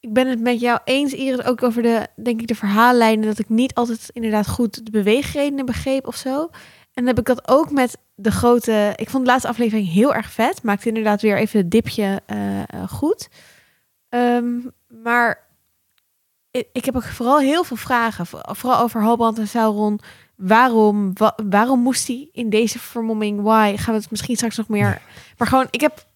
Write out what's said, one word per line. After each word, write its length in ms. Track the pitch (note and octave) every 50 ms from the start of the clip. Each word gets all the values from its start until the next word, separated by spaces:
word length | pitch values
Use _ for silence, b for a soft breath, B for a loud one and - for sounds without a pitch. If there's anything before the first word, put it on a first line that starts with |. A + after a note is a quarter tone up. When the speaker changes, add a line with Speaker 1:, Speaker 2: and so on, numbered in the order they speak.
Speaker 1:
ik 120 | - A#3 G#3+
ben 140 | B3+ B3+
het 140 | C4 B3+ A3+
met 200 | A3+ B3 B3 A3+
jou 180 | A#3+ A#3+ A#3+ - -
eens, 280 | - C4 C4+ D4 C#4 C4+
Iris, 320 | - C4+ C4+ B3+ B3 B3
ook 180 | B3+ B3+ A#3 -
over 200 | B3 A3+ A#3+ A3+
de, 240 | A#3 A#3 A3+ - - _
denk 240 | - A3 B3 A#3+ A3+
ik, 60 | A#3
de 80 | A3+ A#3
verhaallijnen, 720 | - - G3+ G3+ G#3+ A#3 B3 B3 A#3+ A#3 A3 A3 G#3+ G#3+
dat 120 | G#3+ G#3+ -
ik 100 | G#3+ _
niet 260 | A3 A3 B3 C4 -
altijd 360 | - A#3+ A#3+ A3+ A3+ - - -
inderdaad 360 | B3 A3+ A3 G#3+ G#3+ G#3 -
goed 360 | - - B3 A3 - - A3+
de 60 | A3
beweegredenen 760 | G#3+ G#3+ G3+ G3+ G#3+ C4 C#4+ - - D4 C#4+ C#4+ C#4+ C#4 C4+
begreep 400 | B3 A3+ - - C4+ C4+ C4+ C4
of 100 | - A#3
zo. 240 | - - C4 C4 C#4+ D#4 E4+ B B B B B B B B _
En 100 | - A#3+
dan 20 |
heb 120 | B3+ B3+ A3+
ik 60 | A3+
dat 240 | - B3+ B3 _ -
ook 220 | B3+ C#4+ D#4+ -
met 280 | D4 C#4 B3+ A#3+ - - _ _ _
de 160 | - G3 A3
grote, 640 | G3 F#3+ A#3+ A#3+ A#3+ A#3+ A3+ - A3 G#3+ G#3 G#3 F#3+
ik 140 | - A3+ -
vond 140 | - C4+ B3+
de 60 | B3
laatste 180 | B3 B3+ B3 -
aflevering 440 | A#3 A3+ A#3+ A3+ G#3+ A3 G#3 F3+ D#3+
heel 220 | F#3+ A3+ D4 -
erg 160 | - G#3+ -
vet. 320 | - - A3+ C4+ G4 - -
Maakte 260 | A3+ G3+ G3+ - A#3
inderdaad 340 | A3 A3+ A3 G#3+ G#3 G#3 -
weer 140 | G#3+ G3+
even 220 | - A3 G#3 - G#3+
het 120 | F#3+ E3+
dipje, 500 | E3+ A3 A3+ - - - G#3 G3 G3 G3 _
eh, 320 | - G#3 G#3 G3+ G3 G3 G3
eh, 60 | - - - - F#3+ G3
goed. 400 | - - - D4+ G#4+ - - - b b b b b b b b b b b b _ _ _ _
Ehm, 380 | - A#3+ B3 A#3+ A#3+ A#3+ A#3+ A#3+ A#3+ A#3+ B3 C4 - _ _ _ A#3 A3+ A3+
maar 420 | A#3 A#3 A#3+ A#3+ A#3 - - _ _ _ _ _ _ _ _ _ _ _ _ _ _ _ _ _ _ _ _ _ _
ik, 180 | _ B3+ A#3 _ _
ik 120 | B3+ -
heb 120 | - B3
ook 80 | B3+ -
vooral 340 | - - - A#3+ A#3+ C#4 D4+
heel 260 | C#4 C4+ D4 E4+ F4+
veel 120 | - B3
vragen, 500 | A3 - - B3+ A#3+ A#3 A3+ G#3 - F3
vo-, 140 | - - - - - G3+
vooral 260 | - - B3 B3+ -
over 220 | A#3+ A#3 - A3+ G#3
Halbrand 360 | A3+ A#3 A#3 A#3 A3+ A3 A3
en 100 | A3 G3+
Sauron. 520 | - A#3+ A3 A3 G#3 G#3 G#3+ G#3 G#3 G#3+ B B B B B B B
Waarom, 760 | _ F#3+ F#3 A3 A3+ B3 C4 A#3 A3+ G#3+ G#3+ G3+ G#3 G3+ F#3+ F#3
wa-, 220 | - G#3+ G#3+ - - A3 G3+
waarom 300 | F#3 G3+ A3 B3 C4+ B3
moest 260 | A#3+ B3+ B3+ - -
hij 220 | - B3 B3 D4 - _
in 180 | - A#3+ A3
deze 280 | G3+ G#3+ A#3+ G#3+ - A#3
vermomming? 600 | - - - A#3+ A3+ A3 A3 G#3+ G#3+ G#3 G#3 G#3 G3+
Why? 320 | G#3+ A3 A3 G#3+ G#3 G3+
Gaan 180 | G3+ - - A3+
we 60 | G#3+
het 100 | G#3+ -
misschien 260 | A3 G#3 - - B3
straks 200 | G#3 A#3+ A3+ G#3
nog 120 | - A3 -
meer 180 | A3 G#3 G3+ G3+
Speaker 2:
Ja. 100 | F#3+ - - B B B B B B
Speaker 1:
Maar 120 | B A#3+ -
gewoon, 180 | C4 C4 C4 -
ik 100 | - B3
heb 260 | C#4 D4 - - _ _ _